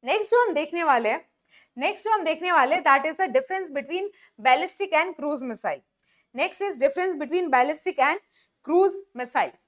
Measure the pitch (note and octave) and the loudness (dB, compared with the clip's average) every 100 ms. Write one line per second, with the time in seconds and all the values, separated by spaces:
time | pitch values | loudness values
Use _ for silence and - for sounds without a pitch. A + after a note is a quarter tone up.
0 | A#3+ G#4 G#4 A#4 A#4+ D4+ D4 E4+ E4 B3+ | 0 0 2 2 2 0 -2 -2 2 2
1 | A3 C4 _ _ _ - _ - D4 G#4 | 2 -2 _ _ _ -20 _ -6 -4 -2
2 | G#4+ A4 E4 D#4 F4+ E4+ C4 E4+ D#4+ C4+ | 0 0 0 -2 2 2 4 2 4 4
3 | C#4+ D#4+ F#4+ B3 C4 F#4+ F4+ C#4+ A#3 F4 | 2 -2 0 0 -2 -6 -6 -8 -6 -6
4 | G4+ _ _ _ A3 B3+ F4 - G4 D4+ | -8 _ _ _ 2 2 0 -4 -2 0
5 | F4 E4+ C#4+ D4 B3+ A3+ F#3+ C#3+ _ _ | -2 -4 -4 -4 -6 -6 -6 -8 _ _
6 | _ _ _ A#3+ F4 - G4+ D4 C4+ C#4 | _ _ _ -4 -4 -2 -4 0 0 0
7 | F#4 D#4+ C#4+ E4+ F4+ C4 B3+ D#4 - - | -4 -4 -4 -2 2 2 2 0 -4 0
8 | C#4 F4+ _ _ _ _ - E4+ F#4+ F#4+ | 2 0 _ _ _ _ 0 4 4 0
9 | - A#3+ B3 C#4+ E3 - | -10 -10 -4 -2 -2 -4